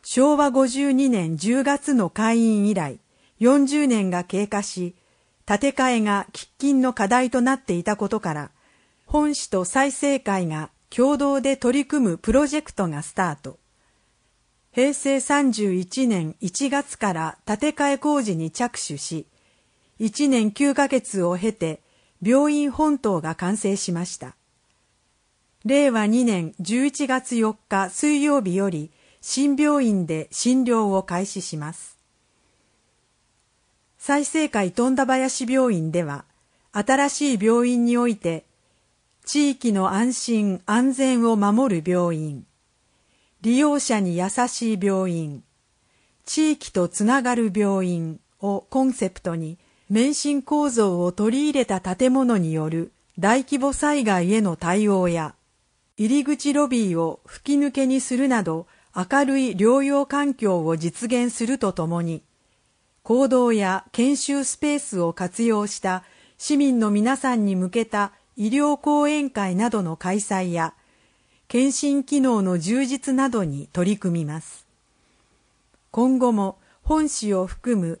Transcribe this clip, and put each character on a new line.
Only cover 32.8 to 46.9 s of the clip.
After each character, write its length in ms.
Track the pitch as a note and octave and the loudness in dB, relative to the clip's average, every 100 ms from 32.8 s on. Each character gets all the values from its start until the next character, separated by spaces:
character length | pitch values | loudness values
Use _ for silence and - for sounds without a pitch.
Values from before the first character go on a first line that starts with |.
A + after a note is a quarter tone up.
| _ _ _ _ _ _ _ _ _ _ _ _ | _ _ _ _ _ _ _ _ _ _ _ _
済 260 | - C#4+ | -2 -2
生 240 | C#4+ D#4+ D4+ | 0 0 0
会 240 | G#3+ F#3+ | 0 -2
富 240 | G#3 B3 C4 | 0 0 2
田 100 | C4 | 2
林 460 | C4 C4 - A#3+ | 2 0 -4 0
病 240 | C4 B3+ F3+ | 2 2 0
院 160 | D#3+ | 0
で 120 | E3+ | -2
は、 220 | D#3 C#3+ - _ _ _ _ | -4 -8 -14 _ _ _ _
新 380 | G#3 G3+ C4+ C#4+ | -4 0 2 2
し 240 | - C#4+ A3+ | 0 -2 2
い 40 | |
病 260 | G#3+ A#3 B3 | 2 2 2
院 160 | B3 A#3+ | 2 2
に 120 | A#3+ | 2
お 100 | A#3+ | 0
い 80 | G#3+ | -2
て、 300 | E3+ D#3+ _ _ _ _ _ _ _ _ - | -4 -6 _ _ _ _ _ _ _ _ -4
地 260 | D4 C#4+ | 0 0
域 220 | C4 A#3+ | 0 -2
の 160 | G3 F#3+ | 0 0
安 240 | F#3+ B3 | 0 0
心 480 | A#3+ - A3+ G#3 F3+ - | -2 -2 0 0 -2 0
安 280 | A3 C4 | 2 2
全 320 | C4 C4 B3 A#3 | 2 2 2 2
を 100 | A3 | 2
守 460 | G3+ G#3+ C4+ F3 | 2 2 2 0
る 80 | D#3+ | 0
病 260 | F3+ F3 D#3+ | 0 0 -2
院、 300 | D#3 C#3 - _ _ _ _ _ _ _ _ _ | -6 -10 -16 _ _ _ _ _ _ _ _ _
利 160 | A3+ B3 | 0 4
用 220 | D4+ C#4+ | 4 2
者 200 | - A3 | 0 0
に 180 | F#3 E3+ | 0 -2
優 120 | F#3 | -2
し 440 | - B3 - A#3 | -2 -2 -2 -4
い 60 | G#3 | 0
病 300 | G3 F#3+ F#3 | 0 0 -2
院、 320 | E3+ D#3 C#3 _ _ _ _ _ _ _ _ - | -4 -6 -10 _ _ _ _ _ _ _ _ -6
地 280 | - D#4 | 0 0
域 200 | D4 - | 0 -4
と 140 | F#3+ | -2
つ 160 | F3 | -2